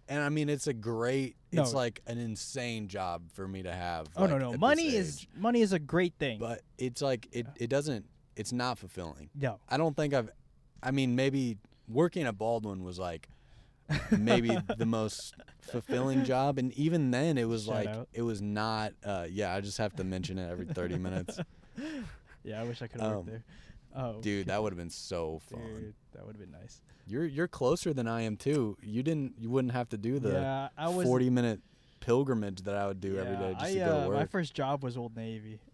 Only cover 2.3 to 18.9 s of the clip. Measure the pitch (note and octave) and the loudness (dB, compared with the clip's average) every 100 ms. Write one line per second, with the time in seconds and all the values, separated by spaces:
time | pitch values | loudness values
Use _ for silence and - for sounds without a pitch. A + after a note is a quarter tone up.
2.3 | G#2 - C3+ A#2+ A2+ G2+ G2 F#2 E2+ E2+ | -6 -6 -6 -4 -4 -6 -4 -4 -4 -8
3.3 | F2 F#2+ F#2+ F2+ F2+ F2 E2+ D#2 - F#3+ | -10 -6 -6 -6 -4 -2 -4 -4 2 2
4.3 | C#3 B2+ A#2+ A3+ D#4 D#4+ A#3 E3+ C#3 - | 4 0 2 4 4 2 0 -2 -6 -12
5.3 | - G#3+ A#3+ G#3+ F#3 C#3+ E3 F3+ - C#3 | -2 2 4 4 4 2 2 2 0 -4
6.3 | G#2+ A2+ A#2 - - B2+ B2 C#3 B2+ - | -2 -4 -6 -10 -4 -4 0 0 0 -2
7.3 | A#2+ A#2 - A#2+ C3+ D3 A#2 - - _ | -6 -6 -4 0 0 0 -4 -6 -18 _
8.3 | - G#2 B2 B2+ A#2+ F#2 - E2+ C#2+ D2+ | -10 -4 0 0 -2 -8 -10 -10 -10 -14
9.3 | C#3+ C3+ G#2 - C3 D#3+ C#3+ D3+ C#3 A2 | -4 -2 -2 0 2 4 2 2 2 0
10.3 | - - - - - B2+ C#3 C3 B2 C3+ | -6 -20 -20 -20 -8 0 2 4 4 4
11.3 | C3+ B2 G#2 - - - A#2 E3+ F#3 C#3 | 4 0 -2 -8 -20 -2 2 4 2 -2
12.3 | G2+ A2 A#2 G#2+ F#2+ F#2 F2+ F2+ E2 - | 0 2 2 0 -4 -6 -4 -4 -6 -10
13.3 | - - - - - - D3+ - G#3 G#3+ | -20 -20 -20 -20 -20 -4 -4 2 2 6
14.3 | A3+ A#2 A2+ G#2 G3+ A2+ A2+ A2 - - | 6 6 2 0 0 2 2 0 -4 -10
15.3 | - - - - B2 - B2 C3+ C3+ B2+ | -16 -20 -20 -8 -6 -2 0 2 4 4
16.3 | B2+ C#3 C3+ B2+ C#3 D3+ E3+ C3+ B2 D#3+ | 4 4 2 0 2 2 4 4 4 4
17.3 | C#3+ A2+ A2+ G#2+ G#2+ G#2+ A2 B2+ A2+ A#2 | 4 2 0 0 0 0 -4 -6 -2 0
18.3 | G#2 G#2 G#2 A2 A2 G#2+ | 0 0 0 0 0 -2